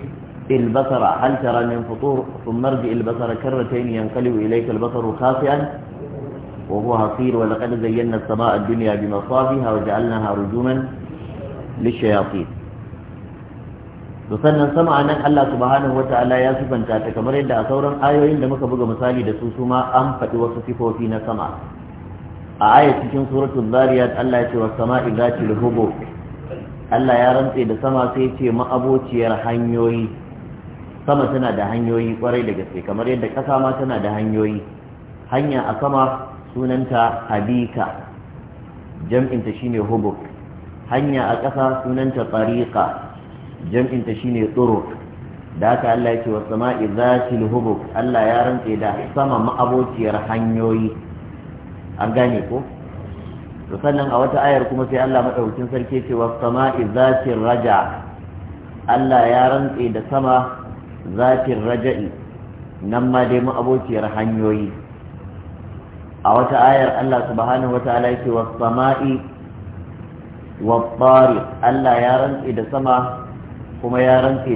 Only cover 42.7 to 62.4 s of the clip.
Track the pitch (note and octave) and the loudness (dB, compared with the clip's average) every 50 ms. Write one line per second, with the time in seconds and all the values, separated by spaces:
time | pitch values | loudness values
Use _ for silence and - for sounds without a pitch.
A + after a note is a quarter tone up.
42.7 | - G#2+ E2+ D#2 D2+ - - - - - - - - - - - - - - E2 | 0 0 0 0 -2 -6 -10 -14 -16 -16 -18 -18 -18 -16 -16 -16 -16 -12 -8 -2
43.7 | F#2+ B2 B2+ B2+ B2+ B2 A2 A#2 G#2+ - - B2+ A#2+ A2+ G#2+ G#2+ - B2 B2 A#2 | 2 2 2 2 0 -2 -2 -2 -4 -4 -2 -2 0 0 0 0 2 4 4 4
44.7 | A2 F#2+ - - - - - - - - - - - - - - - - G#2 A2 | 4 2 0 -4 -10 -12 -14 -16 -16 -14 -14 -14 -14 -16 -16 -12 -6 0 4 4
45.7 | B2 B2+ - A#2 A2+ A#2+ A#2+ A#2 A#2 A2+ - A#2+ G#2+ G#2+ G#2 - A2 A2 A#2+ B2 | 4 4 4 2 2 4 4 2 2 0 0 -2 -2 -2 -2 -2 -2 0 0 0
46.7 | A#2+ A2 A2 G#2 G2 A2 B2 B2 B2+ B2+ B2 - B2 A2+ A2 G#2+ A#2 B2 A2+ A2+ | 0 0 -2 -2 0 2 4 4 4 4 2 0 0 0 0 2 2 0 2 0
47.7 | G2+ - - - - A2+ A#2+ B2+ B2 A#2 G#2+ A2 A#2 A#2+ A#2+ B2 B2+ B2 A#2 A2+ | 0 -2 -4 -6 -4 -2 0 2 4 4 4 4 4 4 4 2 2 -2 -2 -2
48.7 | G#2+ G#2 A2 G#2 G2+ G#2 G2+ G2 - C#3 C#3 C#3 B2 A2+ A2 A#2 - - B2 A#2+ | -2 0 0 -2 -2 -4 -6 -4 0 0 2 2 2 2 2 0 2 2 2 2
49.7 | B2+ B2+ B2+ B2 B2 A2+ A2+ G#2+ G#2 G#2 G#2 - A2+ A2+ A#2 A2+ A2+ A2+ A2+ A2+ | 4 2 2 0 0 -2 -2 0 0 -2 -2 -2 -2 0 0 0 0 2 2 2
50.7 | A2 A2 A2+ A2 A2 - - - - - - - - - - - - - - - | 2 2 0 -2 -4 -6 -12 -14 -14 -14 -14 -14 -16 -16 -16 -16 -16 -16 -16 -16
51.7 | - - - - - - G2+ A2 A2 B2+ B2 B2 A#2 G#2 F#2+ G2 A#2 C3+ C#3 - | -16 -16 -14 -12 -6 -4 -4 0 2 2 2 2 2 0 -2 -4 -4 -6 -6 -8
52.7 | - - - - - - - - - - - - - - - - - - - - | -12 -16 -16 -14 -14 -14 -12 -12 -14 -14 -14 -14 -14 -14 -14 -14 -14 -14 -12 -12
53.7 | - G2 - D3 C#3+ C#3+ C#3 C#3 A#2 A#2+ C3+ C3 - C3 C3+ C#3+ C#3+ C3 B2 - | -10 -2 0 2 2 2 0 2 2 2 2 4 2 2 4 4 4 4 2 0
54.7 | C3 B2+ B2+ A2+ C3 B2+ C3 C3 C3 B2+ B2 B2+ B2 B2 A#2 G#2+ G#2+ B2+ B2 A#2 | 0 -2 -2 0 2 2 2 4 4 2 2 2 0 0 0 -2 -2 -4 -6 -4
55.7 | C3 B2+ A#2+ - C3+ C3 A#2+ - B2+ A#2 A#2 A#2 A#2 - B2+ A#2+ B2 B2+ C3+ C3+ | -2 -4 -4 -2 -2 -4 -2 -2 0 0 0 0 0 -2 -2 0 2 2 2 2
56.7 | B2+ B2 A#2 G#2 G#2+ B2+ C3 C3 C3 C3 - C3+ A#2+ A2 A2 A#2 A#2+ A#2 A#2 A#2+ | 2 0 -2 0 2 4 4 6 6 4 2 0 0 2 2 2 2 4 4 4
57.7 | G2+ F#2+ F2 - - - - - - - - - - - - - - - - - | 4 4 4 2 -4 -8 -10 -12 -14 -14 -16 -14 -14 -14 -14 -14 -14 -14 -16 -16
58.7 | - - - - A#2+ B2+ C3 C3 C3 A#2+ A#2 A#2 A#2+ B2 B2+ C3 C3+ C#3 C#3 C3+ | -16 -10 0 2 2 4 4 6 6 6 6 6 6 6 6 6 4 4 0 0
59.7 | - - B2 A#2 G#2+ A2 - - C3+ C3+ C3 B2+ B2+ B2+ B2 - - - - - | -2 0 -2 0 0 -2 -4 0 0 2 4 4 4 4 2 0 -6 -10 -12 -14
60.7 | - - - - - - - - F#2 G#2 B2 B2+ C3 B2+ - C3+ B2 G#2+ G#2+ A#2 | -14 -14 -16 -16 -16 -14 -10 -8 -2 2 4 4 4 4 4 0 0 0 0 0
61.7 | A#2+ A#2 A2+ C3 B2 - G#2 F2 - - - - - - | 0 0 0 0 0 0 -4 -6 -8 -10 -14 -16 -16 -16